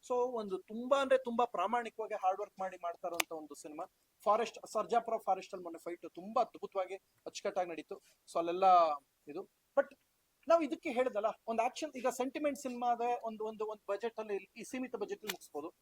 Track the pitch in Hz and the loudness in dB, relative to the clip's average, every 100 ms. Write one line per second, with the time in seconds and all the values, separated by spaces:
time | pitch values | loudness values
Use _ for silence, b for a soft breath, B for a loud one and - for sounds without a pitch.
0 | - 247 247 240 214 185 - 220 254 277 | 0 0 2 -2 -4 -6 -6 -8 0 2
1 | 269 262 254 233 240 - 185 240 226 - | 4 2 2 0 0 2 0 0 -2 -8
2 | 214 208 185 196 208 - 190 185 175 170 | -8 0 0 0 -4 -6 -8 -6 -8 -6
3 | 180 165 165 165 151 147 165 151 185 _ | -6 -4 -4 -4 -12 -14 -14 -12 -12 _
4 | _ _ - 214 226 - - 220 185 226 | _ _ 2 2 2 -6 -6 -4 0 0
5 | 226 220 - 185 185 190 175 165 - 175 | 0 -4 0 -2 -2 -10 -10 -10 -10 -10
6 | 165 - 190 226 226 - 202 196 185 190 | -10 -12 -2 0 0 -2 -6 -2 -2 -6
7 | _ _ - - 202 196 175 160 - 196 | _ _ -14 -4 -4 -2 -2 -4 -10 -12
8 | b b - 180 170 175 190 180 165 147 | b b -6 -2 0 6 8 10 8 2
9 | _ _ - 151 214 _ _ - 277 - | _ _ -10 -10 -10 _ _ 0 0 -4
10 | _ _ _ _ - 330 285 320 330 233 | _ _ _ _ 4 4 4 -2 -2 2
11 | 254 202 214 208 - 226 240 - 311 262 | 2 2 -2 -2 -4 0 0 0 -8 -2
12 | 247 247 254 302 302 277 262 240 247 233 | -2 0 -4 0 -2 -2 -6 -2 0 2
13 | 240 240 226 214 214 214 214 214 - 202 | 2 0 -4 -6 -8 -4 -6 -6 -4 -4
14 | 233 214 214 202 190 233 202 254 254 214 | -4 -6 -4 -6 -6 -14 -8 -6 -6 -6
15 | 196 403 214 185 - 294 285 _ | -6 -6 -6 -10 -8 -10 -10 _